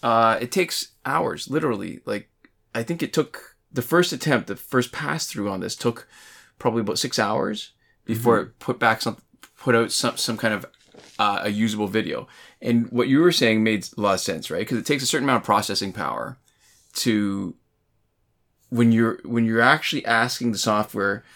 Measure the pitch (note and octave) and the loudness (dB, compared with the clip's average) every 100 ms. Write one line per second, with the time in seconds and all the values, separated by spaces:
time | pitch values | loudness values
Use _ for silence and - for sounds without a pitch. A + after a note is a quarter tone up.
0 | A#2 A2+ A2+ A2 B2 F#3+ E3+ - - _ | 2 4 4 2 0 -2 -2 -2 -8 _
1 | C3+ D3+ E3+ - - D3 D#3 G#2 F2+ - | -4 -2 -2 -4 -4 -2 0 -4 -6 -10
2 | - G#2 - _ _ _ _ A#2 A#2 E3 | -8 -8 -8 _ _ _ _ -6 -4 -4
3 | D3 - - - - _ _ B2+ - E3+ | -2 0 -2 -4 -20 _ _ -6 2 4
4 | F3 B2+ D3+ B2 - G2+ - B2+ A#2+ - | 4 0 2 0 0 -10 -2 0 0 -4
5 | D3+ D#3 - - G2+ F#2+ F#2 - A#2+ A#2 | -6 -4 -6 -6 -4 -4 -6 -2 -4 -4
6 | - - - - - _ A#2+ A2+ G#2 - | -12 -20 -20 -20 -20 _ -2 0 -2 -2
7 | C3 - G#2 G#2+ - G#3+ - _ _ _ | -2 0 0 0 -2 -4 -10 _ _ _
8 | - A2+ A#2 A2 - - - B2 A#2 A2 | -8 -2 2 2 0 -10 -8 0 0 0
9 | A#2 - _ _ - _ - A#2 A2+ - | -2 -8 _ _ -20 _ 2 2 2 0
10 | B2 - - A2 A2+ G#2 - _ _ - | -2 -2 -4 -2 -2 -4 -8 _ _ -20
11 | - - G#2 G2+ G#2 G#2 A2 G#2+ G#2 G#2+ | -14 -2 0 0 -2 0 0 0 -2 -2
12 | E2 C2 - - - - A#2+ A#2 A#2 A#2+ | -2 -6 -10 -20 -20 -8 0 2 2 0
13 | B2+ C3+ F3 E3 A#2+ A2 A2 G#2+ - - | 4 6 4 4 2 4 2 0 -4 -2
14 | G#2 F#2+ - E2 - E2 A2 A#2 - C#3+ | 0 2 0 -6 -4 -6 -2 -4 0 -2
15 | B2+ D3+ C#3 A#2+ - G#2 G2+ G2+ G2+ G2 | 0 0 2 0 2 0 2 -4 -4 -6
16 | C#2 G#1+ A#1 B2 _ _ _ _ _ - | -6 -6 -8 -12 _ _ _ _ _ -4
17 | B2 A2 G2+ G2 F2+ - _ _ _ _ | 0 2 0 -2 -6 -10 _ _ _ _
18 | _ _ _ _ _ _ - A#2 A#2 A2+ | _ _ _ _ _ _ -6 2 4 4
19 | A2+ - - A#2 A2+ A2+ B2 D#3 - D3+ | 2 -2 -4 -2 0 4 4 4 0 -4
20 | - A2+ A#2+ - A#2+ G2+ - G#2+ G#2+ G#2+ | 0 0 0 -2 -4 -2 0 0 0 -2
21 | G2+ G2+ - | -2 -4 -10